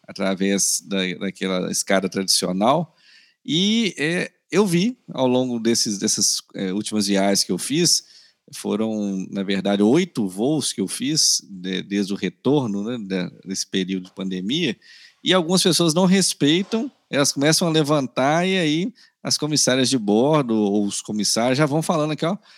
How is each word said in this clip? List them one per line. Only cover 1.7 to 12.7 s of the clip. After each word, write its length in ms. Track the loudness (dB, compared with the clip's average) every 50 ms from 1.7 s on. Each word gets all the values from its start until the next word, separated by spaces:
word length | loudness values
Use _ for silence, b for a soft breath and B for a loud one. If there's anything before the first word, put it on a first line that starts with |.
escada 360 | -4 -4 0 0 0 0 0
tradicional. 880 | -2 -2 -2 0 2 2 2 0 0 0 2 2 2 2 2 0 b b b b b b b b b b _ -6
E, 480 | -2 0 0 2 2 2 0 0 -2 -2
é, 340 | -2 -2 -2 -2 -2 -4 -6 -10 _ _ _
eu 140 | 0 2 2
vi, 320 | 4 2 2 2 0 -2 -6 _ -10
ao 160 | -4 0 2
longo 320 | 2 4 2 2 0 -2 0
desses, 380 | 0 2 2 2 0 -2 -2
dessas, 440 | -2 -2 -2 0 0 0 0 -2 -2 -6 _ -8
é, 180 | -6 -4 -4
últimas 360 | -4 -4 -4 -2 -2 -2 0
viagens 360 | 2 2 2 4 2 2 2 0
que 80 | 0
eu 60 | -4
fiz, 480 | -4 -4 -2 0 0 2 2 0 0 B B B B B B B B _ -20 -16
foram, 760 | -8 -6 -4 -2 -2 -2 -4 -4 -4 -4 -4 -4 -4 -6 -6
na 140 | -6 -6 -4
verdade, 400 | -2 -2 -2 0 2 2 4 4
oito 420 | 4 4 4 2 0 -2 -4 -4
voos 440 | -4 -2 -2 -2 0 0 0 -2 -4
que 80 | -4 -4
eu 80 | -4
fiz 540 | -4 -4 -4 -4 -2 0 2 2 2 0 0 -4 -8
de-, 320 | -14 -10 -8 -6 -6 -6 -4
desde 300 | -2 -2 -2 0 -2 -4
o 20 |
retorno, 680 | -4 -4 -6 -6 _ 0 0 2 2 0 -2